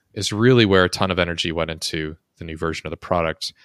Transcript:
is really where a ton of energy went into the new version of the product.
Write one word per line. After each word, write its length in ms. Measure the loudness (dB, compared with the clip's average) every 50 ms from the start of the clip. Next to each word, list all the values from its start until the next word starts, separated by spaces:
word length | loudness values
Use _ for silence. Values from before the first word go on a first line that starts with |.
| _ _ _
is 180 | -8 -6 -4
really 320 | 0 2 4 6 6 6 6
where 200 | 6 6 4 4
a 40 | 4
ton 220 | 2 -2 -2 0
of 80 | 0 0
energy 340 | 0 -2 -2 -4 -4 -4
went 180 | -4 -4 -4 -4
into 460 | -6 -8 -8 -6 -6 -6 -6 -6 -10 -12 _ _ _ _
the 60 | -14
new 120 | -14 -10
version 300 | -6 -6 -6 -6 -6 -8
of 40 | -10
the 60 | -12
product. 560 | -12 -6 -2 -2 -2 0 -2 -4 -6 -10 -14 -14 _